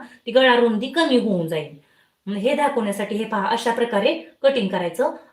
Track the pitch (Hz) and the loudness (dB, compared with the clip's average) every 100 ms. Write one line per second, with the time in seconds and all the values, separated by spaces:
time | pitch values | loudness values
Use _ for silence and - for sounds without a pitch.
0 | - - - 240 262 240 233 214 254 339 | -10 -14 -2 4 6 6 4 2 -2 0
1 | 320 247 208 180 160 160 147 143 _ _ | 2 2 2 -2 -2 -4 -6 -14 _ _
2 | _ _ 190 202 233 294 294 233 208 196 | _ _ -10 -4 0 2 0 0 -4 -4
3 | 202 208 220 214 190 233 233 247 233 202 | -4 -6 -4 -4 -2 -2 -2 -2 0 0
4 | 240 330 - _ 269 269 190 185 175 170 | 0 -2 -8 _ 0 2 0 -2 -4 -2
5 | 302 - - | -4 -4 -10